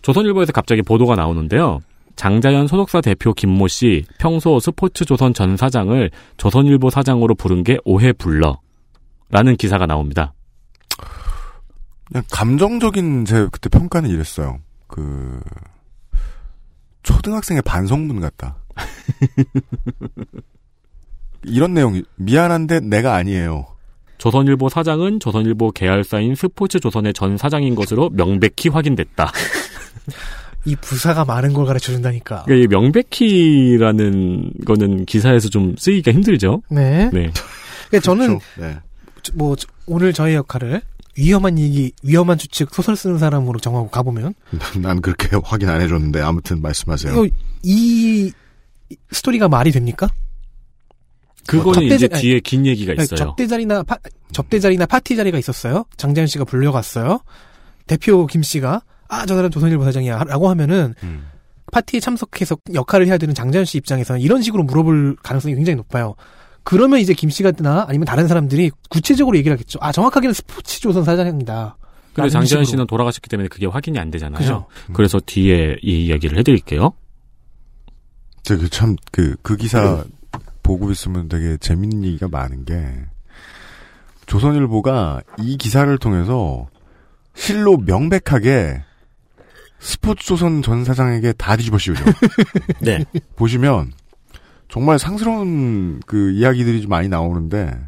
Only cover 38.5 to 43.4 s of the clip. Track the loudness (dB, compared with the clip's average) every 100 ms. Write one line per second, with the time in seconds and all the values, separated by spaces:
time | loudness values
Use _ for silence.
38.5 | -12 -10 -10 -16 -20 -20 -18 -10 -4 -2
39.5 | -2 -6 -18 -6 0 0 2 0 0 -2
40.5 | -6 -4 -6 -8 -18 -16 0 4 4 4
41.5 | 2 0 0 -2 -4 2 4 4 0 -2
42.5 | -6 -6 -2 -2 -2 -2 0 0 0